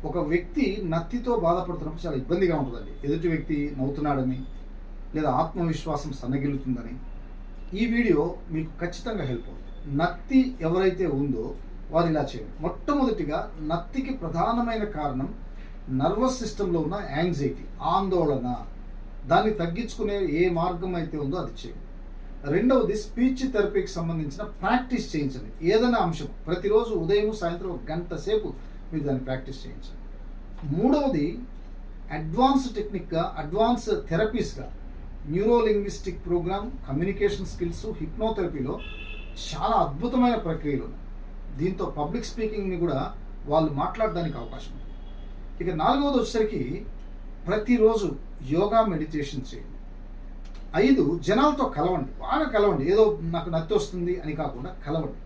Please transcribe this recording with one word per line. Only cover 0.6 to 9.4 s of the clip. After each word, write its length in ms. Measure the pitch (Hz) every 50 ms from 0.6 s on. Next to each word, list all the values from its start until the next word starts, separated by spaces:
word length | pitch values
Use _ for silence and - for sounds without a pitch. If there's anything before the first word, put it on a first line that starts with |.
| 247 196 190 214 190 165
నత్తితో 400 | 165 165 165 - 240 240 220 247 240 220 170
బాధపడుతున్నప్పుడు 600 | 165 175 185 175 170 165 143 131 151 160 - -
చాలా 120 | 170 143 131
ఇబ్బందిగా 320 | 131 - 170 190 196 170 160 147
ఉంటుందండి. 320 | 131 120 117 110 104 107 - - -
ఎదుటి 220 | 143 147 165 165 175
వ్యక్తి 240 | 160 151 - - 156 143 143 147 139 135
నవ్వుతున్నాడని 600 | 131 139 143 147 147 147 139 131 131 127 131 - - - - - - - - - - - - - - - -
లేదా 160 | 156 156 147 127 -
ఆత్మవిశ్వాసం 720 | 160 165 - 185 170 165 156 - - 165 147 139 147 156 131 -
సన్నగిల్లుతుందని 720 | 123 123 135 135 135 143 139 131 - 131 123 113 107 - 123 - - - - - - - - - - - - - - - 180 202
ఈ 40 | 233 240 226
వీడియో 280 | 233 233 214 165 147 160 180 - - - - 160
మీకు 160 | 160 160 156 - -
ఖచ్చితంగా 460 | 170 175 - - - 247 214 190 147 127
హెల్ప్ 200 | 120 117